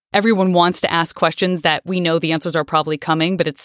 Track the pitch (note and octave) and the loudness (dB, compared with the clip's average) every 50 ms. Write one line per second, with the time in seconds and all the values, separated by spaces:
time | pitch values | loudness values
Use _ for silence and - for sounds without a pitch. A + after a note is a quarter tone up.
0 | _ _ - G#3 G#3 A3+ A3 F#3 F#3+ F#3 F3+ F3 E3+ F3+ F3 - - - - E3+ | _ _ -2 0 2 2 2 2 2 2 4 4 4 4 2 0 -2 -2 0 0
1 | E3 - - - F3+ E3 E3 - F#3+ F3+ F#3 E3 - E3+ D3+ C#3 - - F#3+ F#3 | -2 -2 -2 0 0 0 0 0 -2 -2 -2 0 0 0 0 0 -2 -4 -4 -2
2 | F3 E3 E3 E3+ E3 D#3 D#3+ D#3+ - F3 D#3 E3 D3 - - D#3 D3+ D#3 D#3 D3 | 0 0 0 0 0 0 -2 -2 -2 -2 -2 -2 -2 0 0 -2 0 0 -4 -6
3 | - - D#3+ D#3+ D#3+ F3 F#3+ E3+ E3 D#3 C#3 - - | -2 -2 0 0 0 0 0 0 -2 -2 -2 -2 -2